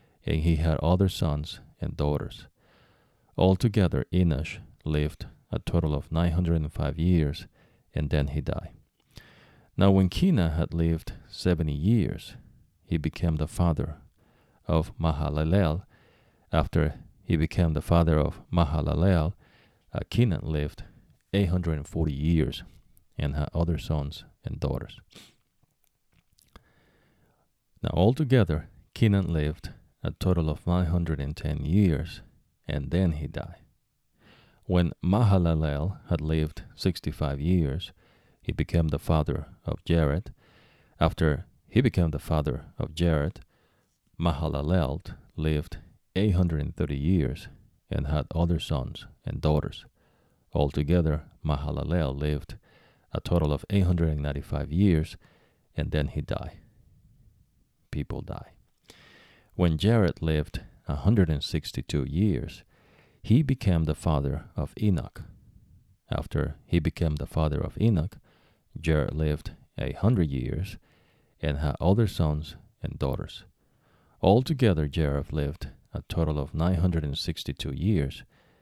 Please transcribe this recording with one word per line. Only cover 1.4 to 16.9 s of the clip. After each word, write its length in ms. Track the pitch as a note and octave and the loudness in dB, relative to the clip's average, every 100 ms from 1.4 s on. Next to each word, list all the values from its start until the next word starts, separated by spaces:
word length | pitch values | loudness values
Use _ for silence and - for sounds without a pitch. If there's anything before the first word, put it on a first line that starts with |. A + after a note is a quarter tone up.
| D#2 - - _ | -6 -14 -20 _
and 160 | D2 - | -8 -2
daughters. 520 | D2 D2 - - - _ _ _ _ _ _ _ _ - | -2 -2 -6 -12 -20 _ _ _ _ _ _ _ _ 2
Altogether, 680 | F#2+ F#2 A#2 G#2 F2 C2+ - | 4 4 4 4 4 2 0
Enosh 460 | F2 E2+ C#2 D#2 - - - | 2 2 2 -4 -10 -18 -10
lived 440 | D#2 D2+ D2 - - - _ | -2 0 0 -4 -16 -18 _
a 80 | - | -6
total 340 | - F2 D#2+ | -2 0 0
of 180 | C#2+ - | -2 -2
nine 200 | E2 E2+ | 0 2
hundred 240 | E2 E2+ E2 | 2 2 0
and 180 | D2+ | 0
five 260 | - C#2+ D2 | -4 -4 0
years, 480 | F2 F2 D2 - - _ _ _ _ | 4 4 2 -2 -12 _ _ _ _
and 160 | E2 C#2+ | -6 0
then 200 | D2+ C#2+ | 0 0
he 120 | D2 | -2
died. 300 | - - - - _ _ _ - - - _ _ _ - | -4 -6 -8 -18 _ _ _ -20 -20 -20 _ _ _ 2
Now, 140 | G2 | 6
when 200 | F#2+ F#2 | 6 4
Kenan 420 | - F#3+ C3 E2 | 2 2 4 2
had 220 | D#2 - | 0 -2
lived 400 | E2 E2 D#2+ - - - | 0 0 0 -4 -14 -18
seventy 460 | - F2+ D#2+ D#2 | -4 0 0 0
years, 640 | D2 F#2 A#2 C2 - - - - - _ _ | 0 2 2 0 -4 -12 -20 -20 -20 _ _
he 140 | - E2+ | -4 -2
became 400 | D#2 - F2 D#2 | -2 -2 0 0
the 100 | D#2 | -2
father 480 | - E2+ C#2+ D2 - - _ _ _ _ _ - | 0 2 2 -4 -8 -18 _ _ _ _ _ -2
of 280 | E2 E2 - | 0 0 -2
Mahalalel. 840 | E2 D2 D2+ D2+ D#2 G2+ D#2+ E2+ - _ _ _ _ _ _ | -2 0 -2 0 2 2 2 0 -6 _ _ _ _ _ _
After 440 | D#2+ D2 D#2+ D2+ | -2 0 2 0